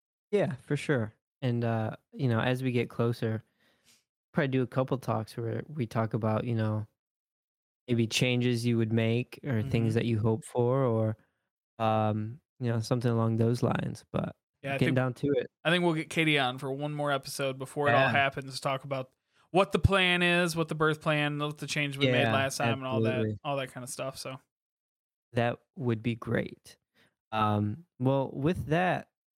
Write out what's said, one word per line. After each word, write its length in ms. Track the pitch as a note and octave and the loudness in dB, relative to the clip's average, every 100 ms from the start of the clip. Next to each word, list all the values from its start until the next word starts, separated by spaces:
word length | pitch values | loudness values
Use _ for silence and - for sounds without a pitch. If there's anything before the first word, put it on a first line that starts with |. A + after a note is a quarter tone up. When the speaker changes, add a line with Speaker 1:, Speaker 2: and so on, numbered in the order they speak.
| _ _ _ | _ _ _
Speaker 1:
Yeah, 240 | G3+ D3+ C3 | 0 0 -4
for 140 | - C#3+ | -4 -4
sure. 380 | - C3 G#2+ - _ _ | 0 0 0 -8 _ _
And, 220 | C3 A#2 | -2 0
uh, 320 | A#2 A2+ A2 - _ | 0 -2 -2 -6 _
you 140 | A#3 C3+ | -2 0
know, 120 | A2+ | 2
as 240 | B2+ B2+ | 2 0
we 80 | C3 | 0
get 180 | A#2+ - | 0 -2
closer, 540 | - A#2 A#2+ A2+ A2 - _ _ _ _ _ _ _ _ | 0 0 0 -2 -4 -8 _ _ _ _ _ _ _ _
probably 160 | - C#3 | -2 0
do 140 | C3 | 0
a 40 | B2 | 0
couple 300 | C3+ C3 C3 | -2 -2 -2
talks 400 | - A2+ A2 - | -2 -4 -4 -6
where 260 | A#2 A2+ A#2+ | -6 -6 -8
we 200 | D3+ A2+ | -6 -4
talk 260 | A#2+ A2 | -2 -2
about, 320 | A#2 A2 A2 A#2+ | 0 0 0 -2
you 100 | A2+ | -2
know, 320 | A2 G#2+ A2 _ _ _ _ _ _ _ _ _ - | -2 -2 -6 _ _ _ _ _ _ _ _ _ -2
maybe 200 | A#2 A2 | 0 2
changes 580 | - B2+ B2 B2 A#2 A#2+ | 2 2 2 2 2 2
you 120 | A2+ | 2
would 160 | A2 | 2
make 460 | A2+ A2+ A#2 B2 - - | 2 2 0 -2 -8 -4
or 180 | A2 | -2
things 300 | - A#2 A2+ | 0 0 2
Speaker 2:
Mm-hmm. 20 | A2+ | 0
Speaker 1:
that 100 | B2 | 0
you 140 | A2 | 2
hope 260 | A2+ A2 - | 2 0 -2
for 380 | B2 A#2+ C3+ | 0 2 2
or, 340 | C3 A2+ A2 A2 _ _ _ _ _ - | 2 2 0 -2 _ _ _ _ _ -2
um, 600 | A2 A2 G#2+ G#2+ G#2+ C3 _ _ | 0 2 2 0 -4 -10 _ _
you 120 | B2 | -2
know, 80 | A#2 | -2
something 320 | A2+ B2 A#2+ | 0 0 2
along 260 | A2+ A2+ A2+ | 2 2 2
those 260 | A2+ A#2+ | 2 2
lines. 420 | - - - - - | 0 0 -4 -8 -6
But 240 | - - - _ _ | -4 -4 -8 _ _
Speaker 2:
Yeah, 120 | C3+ C#3 | -8 0
I 40 | |
Speaker 1:
getting 160 | C#3 B2+ | 2 2
Speaker 2:
think, 0 | |
Speaker 1:
down 180 | B2+ A#2+ | 0 -2
to 120 | C#3+ | 0
it. 140 | C3 - - D#3 | 0 -2 -6 0
Speaker 2:
I 60 | |
think 120 | F3 | 2
we'll 100 | F3 D#3+ | 2 0
get 140 | D#3 | -2
Katie 300 | E3+ D#3 D3 | 0 2 2
on 180 | B2+ C3 | 0 -2
for 120 | C#3 | -6
one 220 | C3+ D3 | -6 -6
more 180 | D3 D3 | -4 -2
episode 480 | C#3 C3+ - C#3 C3 | -2 -4 -6 -4 -4
before 300 | C3 D3 C#3+ | -8 -2 2
it 60 | C#3 | 4
all 140 | C3+ | 4
Speaker 1:
Yeah. 0 | |
Speaker 2:
happens 460 | C#3+ C#3 C#3+ C3+ B2+ | 4 2 -2 -8 -6
to 60 | |
talk 220 | C#3+ C3+ C#3 | -4 -4 -4
about 260 | C3+ C3 _ _ _ _ | -8 -8 _ _ _ _
what 200 | F3 G3 | 2 2
the 80 | G3 | 4
plan 420 | - G3 F3+ F3+ | 4 4 4 4
is, 320 | F3 F3 F3+ D#3+ | 4 4 2 0
what 140 | D#3+ | -2
the 60 | D#3 | 0
birth 260 | D#3 D3+ | 0 2
plan, 380 | D#3+ D3+ D3 D3 | 0 0 0 -2
what 200 | D3 D3 | -4 -6
the 80 | C#3+ | -4
change 300 | D#3 C#3+ C#3 | -2 -2 0
we 100 | C3+ | 2
made 220 | B2 A#2 | 2 2
Speaker 1:
Yeah, 20 | |
Speaker 2:
last 260 | C3+ C3+ - | 2 0 -2
time, 220 | C#3 C3+ | -2 -2
and 80 | C3 | -2
all 140 | C3 | 0
that, 260 | A2 A2 G#2+ | 0 0 -2
Speaker 1:
absolutely. 120 | G2+ | -4
Speaker 2:
all 140 | D3 C#3 | -4 -4
that 160 | B2+ | -6
kinda 140 | B2+ A#2+ | -10 -12
stuff. 300 | - C3+ - | -10 -10 -8
So 220 | C#3 C3 _ _ _ _ _ _ _ _ _ | -12 -14 _ _ _ _ _ _ _ _ _
Speaker 1:
That 260 | A#2 A#2+ - _ - | 0 0 -2 _ -6
would 280 | B2 A2 | -2 0
be 120 | A#2 A2+ | -2 -4
great. 640 | - A#2+ - - - - _ _ _ _ _ | -2 -2 -2 -8 -20 -20 _ _ _ _ _
Um, 540 | A2 G#2+ G#2+ G#2 C3+ E3+ - | 0 2 2 0 -4 -14 -2
well, 320 | B2+ C#3 C3 | 0 0 -2
with 340 | C#3+ D3 F#3 B2 | -2 -2 -2 -2
that, 420 | D#3+ F3+ D3 - _ _ | 0 0 -2 -6 _ _